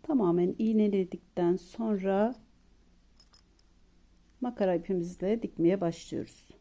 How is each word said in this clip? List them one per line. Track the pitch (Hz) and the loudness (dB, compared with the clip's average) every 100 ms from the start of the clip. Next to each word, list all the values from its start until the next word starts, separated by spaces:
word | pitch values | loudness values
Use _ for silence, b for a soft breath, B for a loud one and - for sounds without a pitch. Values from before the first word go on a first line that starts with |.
| - | 0
Tamamen | 277 185 175 180 - | 2 4 4 2 0
iğneledikten | 220 220 208 196 175 175 _ - 175 185 | 0 2 2 2 -2 -8 _ -2 0 0
sonra | - - 226 202 190 196 220 254 - _ _ _ _ - _ - - - _ - _ _ - _ _ _ _ _ | -4 -6 -2 0 0 2 0 -2 -16 _ _ _ _ -20 _ -20 -20 -20 _ -20 _ _ -20 _ _ _ _ _
makara | 247 240 190 | -8 0 0
ipimizle | 175 175 185 175 180 185 233 | 0 0 -4 -4 -4 -2 -2
dikmeye | - - 170 196 | -4 2 2 2
başlıyoruz. | 170 170 - - - - - - | -2 -4 -10 -10 -10 -16 -20 -20